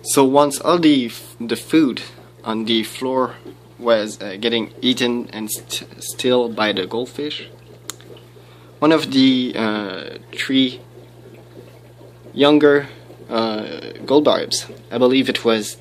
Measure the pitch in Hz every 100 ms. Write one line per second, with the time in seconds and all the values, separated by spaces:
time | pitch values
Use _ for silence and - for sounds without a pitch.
0 | - - 135 139 147 139 - 175 160 143
1 | 117 - - - 117 113 - 160 143 113
2 | - - - - 113 110 110 113 107 -
3 | 131 131 123 - - - - - 120 110
4 | 107 - 101 95 117 117 113 - 127 123
5 | 123 120 - 107 107 - - - - -
6 | - - 127 123 117 107 107 95 92 113
7 | 123 - 151 - - - - - - -
8 | - - - - - - - - 147 160
9 | 139 131 131 127 127 - 110 107 101 92
10 | 71 - - - - 135 131 123 - -
11 | - - - - - - - - - -
12 | - - - - 143 151 143 143 139 -
13 | - - - 117 113 107 107 - - -
14 | - 143 147 90 82 - - - - 117
15 | 127 135 127 120 117 113 104 -